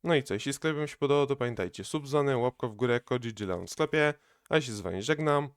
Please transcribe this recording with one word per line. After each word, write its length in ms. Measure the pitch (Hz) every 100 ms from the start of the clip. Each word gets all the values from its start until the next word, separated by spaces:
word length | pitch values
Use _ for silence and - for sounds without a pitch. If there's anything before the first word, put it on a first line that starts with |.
No 120 | 170 160
i 80 |
co, 100 | 131
jeśli 200 | 101 135
sklep 220 | 139 160 147
wam 100 | 151
się 100 | -
podobał, 300 | 143 143 139
to 80 | 139
pamiętajcie, 480 | 120 117 92 -
sub, 240 | 98 156 139
dzwony, 300 | 147 139 131
łapka 300 | 123 - 123
w 80 | 104
górę, 240 | 123 120
kod 220 | - 127
G 100 | 117
G 160 | 107 101
Leon 200 | 87 92
w 20 |
sklepie. 440 | - 156 156 147 143 _ _ _
A 60 | 160
ja 60 |
się 100 | 127
z 100 | 104
wami 220 | 90 90
żegnam. 460 | 117 156 156 143 143